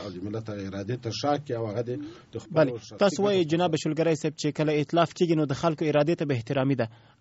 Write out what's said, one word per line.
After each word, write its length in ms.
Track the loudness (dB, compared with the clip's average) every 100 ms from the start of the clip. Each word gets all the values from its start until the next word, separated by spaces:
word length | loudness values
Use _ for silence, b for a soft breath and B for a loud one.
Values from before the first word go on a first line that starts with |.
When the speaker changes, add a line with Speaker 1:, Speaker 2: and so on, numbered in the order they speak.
Speaker 1:
او 60 | -8
د 80 | -8
ملت 260 | -8 -6 -6
هغه 180 | -8 -8
ارادې 300 | -6 -6 -6
ته 60 | -6
شا 220 | -4 -2 -2
کړي 140 | -2
او 140 | -4 -4
هغه 140 | -4
د، 100 | -4 -6 -10 -16 B
د 20 | -14
خپلو 120 | -2 2
Speaker 2:
بله، 220 | 2 0
Speaker 1:
شخصي 200 | -12 0
Speaker 2:
تاسو 260 | 0 2
وایئ 200 | 2 2
Speaker 1:
ګټو 80 | 2
Speaker 2:
جناب 240 | 2 2 0
شولګری 400 | 0 0 2 2
صاحب 180 | -2 -2
چې 60 | -2 0
کله 120 | 2
ائتلاف 380 | 2 2 2 2
کېږي 220 | 2 2 4
نو 80 | 2
د 80 |
خلکو 320 | 2 0 2 2
ارادې 300 | 4 4 2
ته 100 | 0
به 100 | -2
احترامي 400 | 0 0 2 2
ده. 140 | 0 b b b